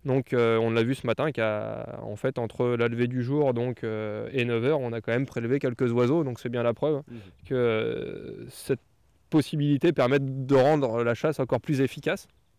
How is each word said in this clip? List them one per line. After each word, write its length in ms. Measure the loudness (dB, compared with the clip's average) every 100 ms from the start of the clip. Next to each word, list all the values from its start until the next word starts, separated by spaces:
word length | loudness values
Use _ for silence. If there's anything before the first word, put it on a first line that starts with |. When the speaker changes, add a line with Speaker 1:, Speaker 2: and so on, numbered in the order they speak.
Speaker 1:
Donc, 280 | -2 -2 0
euh, 260 | 2 4 4
on 140 | 2
l'a 100 | 2
vu 140 | 0 0
ce 100 | -2
matin 240 | -2 -2
qu'il 140 | -2
y 20 | -2
a, 540 | -2 -4 -8 -10 -10
en 140 | -10 -6
fait, 200 | -4 -2
entre 300 | -4 -2 0
la 180 | 2 0
levée 180 | 0 0
du 160 | 0
jour 320 | -2 0 2
donc, 300 | 0 -2 -4
euh, 440 | -6 -4 -6 -6 -4
et 120 | -2
neuf 200 | 0 0
heures, 160 | 2 0
on 120 | -2
a 80 | -4
quand 120 | -2
même 140 | -2 -2
prélevé 340 | -4 -2 0
quelques 320 | 0 0 2
oiseaux. 320 | 4 4 2
Donc 160 | 0 -6
c'est 80 | -6
bien 160 | -2
la 100 | 0
preuve 280 | 0 0 -2 -6
Speaker 2:
Mhm. 120 | -16 -18 -18 -4
Speaker 1:
que, 60 | 0 2 2 0
euh, 540 | -4 -8 -10 -12 -14 -16
cette 320 | -10 -4 -4 _ _ _ _ _
possibilité 640 | 0 2 0 2 2 2
permet 260 | 2 2 2
de 360 | 0 -4 4
rendre 500 | 6 6 4 2 0
la 100 | 0
chasse 240 | 0 -2 -2
encore 220 | -2 -2
plus 220 | 0 0
efficace. 440 | 0 -2 -6 -6 -10 _ _